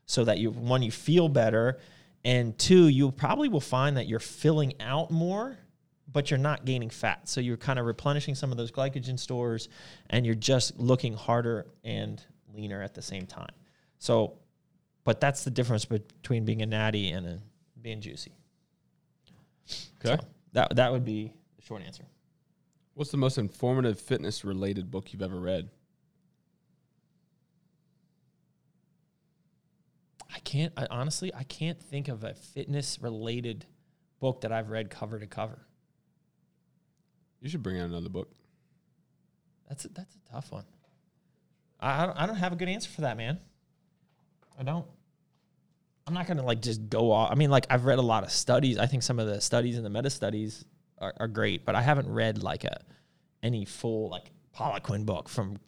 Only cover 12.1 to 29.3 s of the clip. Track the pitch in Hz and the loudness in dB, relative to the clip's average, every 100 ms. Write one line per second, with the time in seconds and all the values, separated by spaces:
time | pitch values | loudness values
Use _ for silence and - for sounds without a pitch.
12.1 | 104 - _ - 104 104 98 101 - - | -8 -14 _ -20 -10 -8 -8 -10 -10 -10
13.1 | 98 92 - - - _ _ _ _ - | -10 -10 -12 -16 -18 _ _ _ _ 2
14.1 | 117 104 - _ _ _ _ _ _ - | 2 2 -4 _ _ _ _ _ _ 0
15.1 | - 143 135 135 120 120 110 - 110 - | 2 2 0 -2 0 0 0 0 -4 -4
16.1 | - - 117 110 110 110 107 110 104 95 | -10 -2 0 0 0 0 0 2 2 0
17.1 | 90 87 90 104 _ _ - 113 107 104 | -2 -6 -10 -12 _ _ -16 -12 -10 -10
18.1 | - - - _ _ _ _ _ _ _ | -14 -16 -20 _ _ _ _ _ _ _
19.1 | _ _ _ _ _ - - - - 117 | _ _ _ _ _ -12 -12 -12 -6 0
20.1 | 147 - - _ - - 120 127 127 117 | 0 -2 -18 _ 0 2 4 4 2 -2
21.1 | 107 107 - _ _ - 110 92 - - | -4 -6 -12 _ _ -16 -14 -14 -18 -20
22.1 | _ _ _ _ _ _ _ _ - 147 | _ _ _ _ _ _ _ _ -10 -4
23.1 | 143 131 131 104 - 123 131 123 98 - | 2 2 2 -2 -2 0 2 2 0 -2
24.1 | 131 82 - 98 95 98 101 92 95 - | -4 -2 -6 -6 -4 -2 -4 -6 -8 -10
25.1 | 95 92 92 90 92 104 - _ _ _ | -8 -6 -4 -2 -4 -4 -14 _ _ _
26.1 | _ _ _ _ _ _ _ _ _ _ | _ _ _ _ _ _ _ _ _ _
27.1 | _ _ _ _ _ _ _ _ _ _ | _ _ _ _ _ _ _ _ _ _
28.1 | _ _ _ _ _ _ _ _ _ _ | _ _ _ _ _ _ _ _ _ _
29.1 | _ _ | _ _